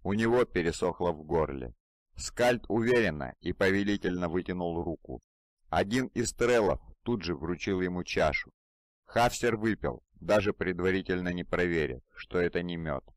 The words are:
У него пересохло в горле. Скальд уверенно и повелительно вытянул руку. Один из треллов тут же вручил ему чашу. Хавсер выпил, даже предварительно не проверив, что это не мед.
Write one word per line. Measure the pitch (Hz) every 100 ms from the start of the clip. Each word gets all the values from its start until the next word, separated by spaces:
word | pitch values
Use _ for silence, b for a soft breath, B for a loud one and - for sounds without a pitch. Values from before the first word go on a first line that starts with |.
У | 92
него | 104 113 123
пересохло | 120 92 82 80 90 82 87
в | 78
горле. | 78 82 76 69 62 - _ _ _ -
Скальд | - - 123 120 -
уверенно | 107 117 123 104 76 64 -
и | 82
повелительно | 90 98 98 101 101 - 90 87
вытянул | 87 90 90 87 85
руку. | 80 80 - 65 - _ _ _ _
Один | 82 95 123 127
из | - 110
треллов | - 120 120 98 71 - -
тут | - 120
же | 85
вручил | 76 80 87 - 92
ему | 92 90
чашу. | 85 - 78 71 - _ _ _ _ _ -
Хавсер | 117 120 - 120 113
выпил, | 110 98 71 62 _
даже | _ 82 104 101
предварительно | - 90 87 92 92 92 90 90
не | 87
проверив, | 82 85 90 85 73 64 -
что | - - 92
это | 87 87
не | 87 85
мед. | 80 67 -